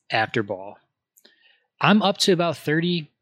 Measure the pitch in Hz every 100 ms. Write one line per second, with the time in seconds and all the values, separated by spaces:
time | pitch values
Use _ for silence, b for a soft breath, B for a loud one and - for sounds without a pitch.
0 | - 117 110 123 104 95 98 - _ _
1 | _ _ b b b b b - 147 208
2 | 185 - - 175 170 147 - 156 175 175
3 | 147 _